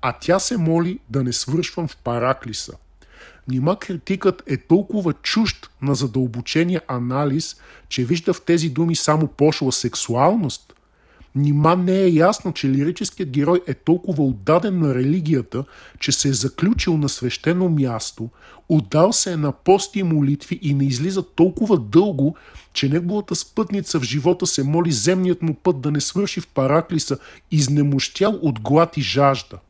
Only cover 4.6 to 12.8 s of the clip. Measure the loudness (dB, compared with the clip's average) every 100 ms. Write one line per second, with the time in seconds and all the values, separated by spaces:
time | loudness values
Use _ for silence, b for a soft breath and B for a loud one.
4.6 | _ 2 4 -2 -2 -4 -2 0 0 -2
5.6 | -16 _ -2 -2 -2 -2 -2 -4 -4 0
6.6 | 0 0 -4 -6 -2 -2 0 -2 -4 -12
7.6 | B B B -4 0 0 0 -4 0 2
8.6 | 2 0 0 0 2 2 0 2 2 2
9.6 | -2 -2 -4 -6 -4 2 4 2 -2 -6
10.6 | _ _ b b b b b 0 2 4
11.6 | 4 4 2 2 4 4 4 2 -6 -4
12.6 | 0 0